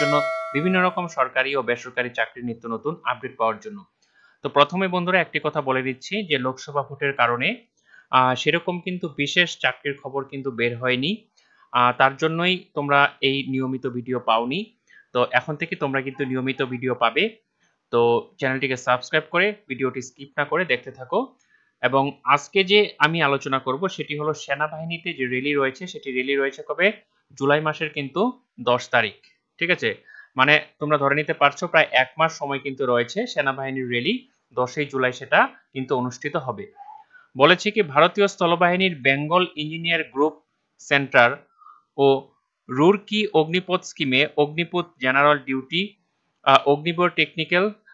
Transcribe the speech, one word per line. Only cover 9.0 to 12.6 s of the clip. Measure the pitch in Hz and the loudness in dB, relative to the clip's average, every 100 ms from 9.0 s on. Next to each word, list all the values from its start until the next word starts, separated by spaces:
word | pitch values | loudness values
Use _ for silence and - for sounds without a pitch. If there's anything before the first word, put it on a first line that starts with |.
| 165 | -8
বিশেষ | 139 143 180 170 - | -6 -2 0 0 0
চাকরির | 135 - 143 139 | -4 -4 -8 -8
খবর | 135 135 135 | -8 -8 -8
কিন্তু | 139 131 | -8 -8
বের | 117 117 117 | -2 -2 -2
হয়নি। | 127 127 151 220 _ _ _ _ - | -2 -2 -2 -6 _ _ _ _ -4
আহ, | 123 123 123 | 2 2 4
তার | 135 135 | 2 2
জন্যই | 160 160 175 180 | -2 0 0 -2